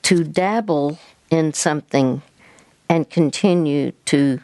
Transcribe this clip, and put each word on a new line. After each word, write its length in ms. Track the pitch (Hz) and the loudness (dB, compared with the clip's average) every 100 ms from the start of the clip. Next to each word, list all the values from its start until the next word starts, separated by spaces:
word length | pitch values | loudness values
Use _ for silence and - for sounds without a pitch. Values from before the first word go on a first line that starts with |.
to 220 | - 180 | 2 0
dabble 720 | 156 160 185 226 214 151 143 160 - _ _ | 2 -2 0 -2 -2 -2 -2 -6 -16 _ _
in 220 | 160 156 | 0 0
something 720 | 147 170 151 - 139 131 139 - _ - - _ _ _ | -2 -2 -4 -2 0 0 -2 -10 _ -20 -20 _ _ _
and 200 | 165 151 | -2 0
continue 840 | - 151 - 208 175 156 143 131 - - | 0 0 2 0 2 2 0 -2 -6 -2
to 340 | 143 139 127 | 0 2 -2